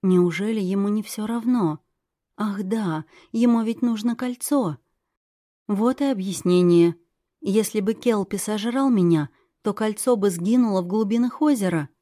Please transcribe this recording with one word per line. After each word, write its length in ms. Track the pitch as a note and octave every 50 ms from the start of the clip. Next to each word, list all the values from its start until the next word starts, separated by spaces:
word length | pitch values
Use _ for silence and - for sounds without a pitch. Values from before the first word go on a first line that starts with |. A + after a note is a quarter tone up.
Неужели 580 | - F#3+ F#3 F3+ F3+ F3 D#3+ E3 G3+ A3 A3+ A3
ему 300 | G3 F3+ G3 G3 G3 G3+
не 120 | G#3 G#3+
всё 240 | G#3 - - - G#3+
равно? 540 | G#3+ A#3 A#3 A3+ A#3+ B3 B3 G3 D#3+ D3+ D3 _ _ _ _ _ _ _ _ _ _ _
Ах 280 | - G#3 G#3+ G3 G3 G#3+
да, 420 | F#3 A3+ A3+ G#3+ F3 D#3+ D#3 D#3 _ _ - - _
ему 320 | - A3+ A#3 A#3+ A#3 A3+ A3
ведь 180 | A3 A3+ -
нужно 340 | - A#3+ A#3 G#3+ G#3 A#3+ A#3
кольцо. 640 | - B3+ B3 B3 _ - - D4 C#4+ A#3 F3 D3 - _ _ _ _ _ _ _ _ _ _ _ _ _ _ _ _ _
Вот 340 | - G#3 G3 A3 B3 C4 -
и 40 | C#4+
объяснение. 880 | C#4 C4 G3 F#3 G3 F3+ - - F3+ F3+ F3+ F3+ F3 F3 E3+ E3+ E3+ E3 _ _ _ _ _ _ _ _ _
Если 380 | - G#3 F#3+ A3 G#3+ - - G#3+
бы 140 | G3 G#3 A3
Келпи 440 | A3 - A#3+ A3 G#3 F#3+ - -
сожрал 520 | G3 - - G#3+ G#3 G3+ A#3 A#3 C4+ C4+ C4+
меня, 400 | A#3+ G3+ F3+ E3+ E3 D#3 D3 C#3+ _ _ _ _ _ _ _
то 100 | G#3 G3+
кольцо 420 | - A3 G#3+ G#3+ G#3+ - B3+ B3
бы 140 | G#3 F#3+ G3+
сгинуло 520 | F3+ E3+ E3+ G3+ A#3 B3+ B3 A3 G3 F#3+
в 60 | F3
глубинах 540 | F3+ F#3+ G#3+ A3 G3 A3+ A#3 A#3+ B3 - -
озера. 480 | D4+ D4+ C#4+ A3+ G3+ F#3 E3+ D#3+ D3 - _ _